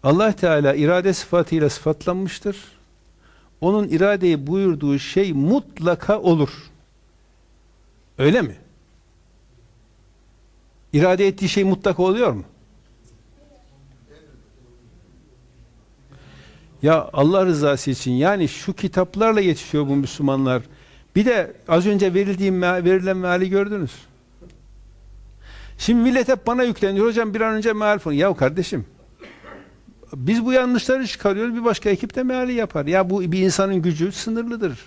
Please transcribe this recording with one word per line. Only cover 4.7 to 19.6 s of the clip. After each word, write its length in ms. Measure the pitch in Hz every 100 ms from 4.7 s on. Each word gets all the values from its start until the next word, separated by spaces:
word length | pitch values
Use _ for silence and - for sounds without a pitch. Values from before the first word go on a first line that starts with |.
| 151 147 139
şey 340 | - 190 196
mutlaka 880 | 143 147 269 - - 170 170 - 208
olur. 300 | 180 165 139 - - - _ _ _ _ _ _ _ _ _ _ _ _ _ -
Öyle 240 | 139 233
mi? 140 | 151 92 - _ _ _ _ _ _ _ _ _ _ _ _ _ _ _ _ _ _ _ _ _ _
İrade 340 | 147 180 185 196
ettiği 220 | 196 190
şey 140 | -
mutlaka 400 | 196 185 202 175
oluyor 280 | 185 214 233
mu? 120 | 110 - _ _ _ _ _ _ _ _ _ 294 285 _ 135 139 131 _ 147 156 - _ 123 123 123 123 - - - _ _ _ _ - _ _ _ - - - - - - - -
Ya 280 | 190 214 -
Allah 320 | - 147 190 185
rızası 460 | 156 147 139 -
için, 200 | 127 127
yani 360 | 123 160 202 156
şu 260 | - -
kitaplarla 680 | - 190 - 180 196 226 214
yetişiyor 460 | 190 156